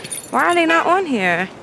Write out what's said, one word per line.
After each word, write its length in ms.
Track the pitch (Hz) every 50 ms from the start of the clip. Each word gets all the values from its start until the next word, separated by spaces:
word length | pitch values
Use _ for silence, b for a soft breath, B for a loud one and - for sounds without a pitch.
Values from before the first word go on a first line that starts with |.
| B B B B B -
why 140 | - 240 285
are 100 | 330 349
they 120 | 349 330
not 200 | 320 330 330 -
on 200 | - 339 381 392
here? 420 | 320 269 220 190 180 175 165 185 185 - -